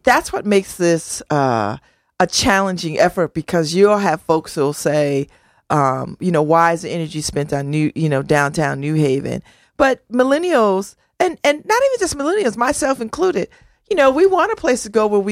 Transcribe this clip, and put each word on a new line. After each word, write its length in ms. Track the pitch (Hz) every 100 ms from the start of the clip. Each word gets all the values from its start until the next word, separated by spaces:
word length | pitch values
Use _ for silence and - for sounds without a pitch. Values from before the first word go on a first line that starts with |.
| -
that's 280 | 262 -
what 140 | 392 208
makes 300 | 202 190 -
this, 460 | 175 165 - - -
uh, 460 | 151 135 117 101 117 _ _ _ -
a 60 | 180
challenging 720 | - 254 196 196 180 165 156
effort, 340 | 175 185 160 -
because 400 | - 175 151 175
you'll 240 | 202 208 202
have 100 | 156
folks 320 | - 160 - -
who'll 180 | 143 143 160
say, 360 | 151 143 139 139 _ _ _ -
um, 460 | 151 135 131 127 -
you 100 | 180
know, 120 | 160
"Why 300 | 151 165 165 170
is 80 |
the 80 | 165
energy 300 | 170 156 156
spent 320 | - 147 143
on 180 | 143 139
New, 200 | 151 151 -
you 140 | 156
know, 140 | 135
downtown 560 | 139 147 143 147 143 139
New 140 | 143 156
Haven?" 480 | 147 135 123 123 - _ _ -
But 300 | 277 254 _
millennials, 840 | 240 254 285 349 294 214 190 196 - _ -
and, 200 | 370 -
and 220 | 285 294 -
not 180 | 453 554
even 120 | 494
just 180 | 370 294
millennials, 380 | 277 415 269 214
myself 440 | 247 294 285 269
included, 480 | 226 - 370 254 - _ _ _ -
you 80 | 370
know, 140 | 269
we 160 | 262 381
want 260 | 370 381
a 40 | 440
place 260 | 320 247 214
to 60 |
go 160 | 214 214
where 140 | 208 196